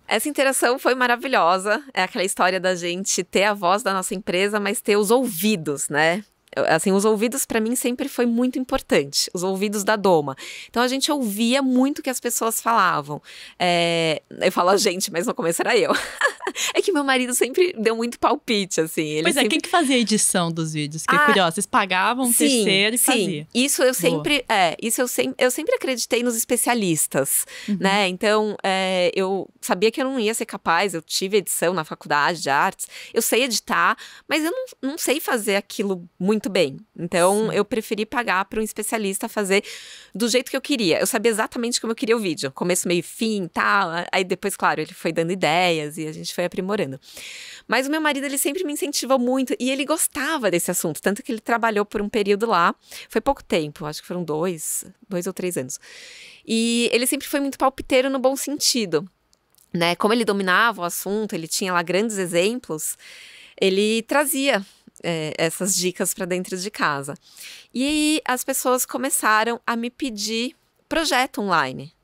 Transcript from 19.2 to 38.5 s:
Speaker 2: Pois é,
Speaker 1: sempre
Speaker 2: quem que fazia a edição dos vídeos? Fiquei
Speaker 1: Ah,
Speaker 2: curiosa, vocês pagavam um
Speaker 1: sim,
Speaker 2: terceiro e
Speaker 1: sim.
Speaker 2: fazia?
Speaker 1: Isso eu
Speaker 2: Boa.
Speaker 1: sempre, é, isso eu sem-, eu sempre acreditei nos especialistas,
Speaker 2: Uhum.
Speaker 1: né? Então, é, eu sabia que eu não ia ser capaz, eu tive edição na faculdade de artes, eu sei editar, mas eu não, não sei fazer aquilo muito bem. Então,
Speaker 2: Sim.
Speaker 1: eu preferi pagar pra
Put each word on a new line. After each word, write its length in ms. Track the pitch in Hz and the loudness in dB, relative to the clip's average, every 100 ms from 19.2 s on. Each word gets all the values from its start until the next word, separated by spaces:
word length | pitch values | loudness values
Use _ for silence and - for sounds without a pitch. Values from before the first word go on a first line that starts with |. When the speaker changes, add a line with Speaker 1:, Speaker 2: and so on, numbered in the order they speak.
Speaker 2:
Pois 120 | 165 311 | 2 2
é, 20 | |
Speaker 1:
sempre 100 | 214 320 | 2 0
Speaker 2:
quem 40 | |
que 80 | - | 2
fazia 260 | 370 269 262 | 2 4 2
a 40 | |
edição 520 | 220 214 - 190 170 | 4 2 2 2 0
dos 220 | 165 160 | -2 -4
vídeos? 280 | 156 147 156 | -4 -4 -4
Fiquei 140 | - 277 | 0 4
Speaker 1:
Ah, 80 | 294 | 4
Speaker 2:
curiosa, 260 | 269 175 185 | 4 2 0
vocês 100 | - | 0
pagavam 600 | 247 202 185 196 247 254 | 0 2 2 2 0 0
um 60 | |
Speaker 1:
sim, 140 | 240 294 | 2 4
Speaker 2:
terceiro 480 | 247 202 196 208 233 | 4 4 4 4 2
e 20 | |
Speaker 1:
sim. 60 | - | 2
Speaker 2:
fazia? 420 | 247 190 151 156 233 | 2 0 -4 -4 0
Speaker 1:
Isso 260 | 277 - | 2 2
eu 40 | 254 | 2
Speaker 2:
Boa. 80 | |
Speaker 1:
sempre, 520 | 254 269 302 302 294 - | 2 2 0 0 0 2
é, 280 | 208 175 - | 2 2 0
isso 220 | 226 254 | -2 -2
eu 60 | 247 | 0
sem-, 260 | - 262 254 | 0 -2 2
eu 120 | 254 | 2
sempre 240 | 285 320 | 2 0
acreditei 480 | 494 349 247 - 233 | 0 0 -4 -2 0
nos 140 | 240 226 | 0 0
especialistas, 1120 | - 247 240 240 190 156 - 147 135 - - - - | 0 0 2 2 2 2 0 0 0 -2 -4 -8 -4
Speaker 2:
Uhum. 100 | 196 | 0
Speaker 1:
né? 280 | 190 202 190 | 2 2 0
Então, 460 | 180 214 214 214 196 | 0 2 2 2 -2
é, 480 | 196 190 185 185 175 - | 0 0 0 2 2 2
eu 340 | 190 196 - _ | 0 -2 -6 _
sabia 280 | - 190 214 | -4 0 0
que 100 | 262 | 0
eu 40 | 262 | -2
não 140 | 269 | 0
ia 140 | 208 | 0
ser 120 | 226 220 | -2 -6
capaz, 480 | 196 196 165 202 | -4 0 2 0
eu 80 | 165 | -4
tive 360 | - - 185 208 | -6 -4 0 0
edição 360 | - - 170 | 0 0 0
na 100 | 185 156 | 0 -4
faculdade 560 | 156 - 147 147 175 | -8 -2 2 2 0
de 80 | 147 | 0
artes, 380 | 139 185 - - - - | 2 2 -2 -10 -14 -6
eu 80 | - | -2
sei 220 | - 226 262 | 2 2 2
editar, 520 | 208 - 175 175 233 - - - | -2 0 2 2 0 -6 -16 -4
mas 160 | 311 | 0
eu 80 | 311 | 0
não, 380 | 523 508 - 262 | -2 -6 -8 -8
não 60 | 320 | -4
sei 220 | - 277 | -2 -2
fazer 360 | - 247 208 196 | 0 -2 0 -2
aquilo 520 | - - 202 185 175 - | -2 -4 -4 -4 -8 -4
muito 300 | 180 220 220 | 0 0 0
bem. 280 | 190 147 147 - - | 2 2 -2 -14 -10
Então, 520 | 170 180 180 202 220 | -4 2 4 4 2
Speaker 2:
Sim. 60 | 196 | 0
Speaker 1:
eu 100 | 202 | 0
preferi 400 | 233 - 208 214 | -2 -2 -4 -2
pagar 400 | - 233 185 | -2 0 -2
pra 140 | 196 | -2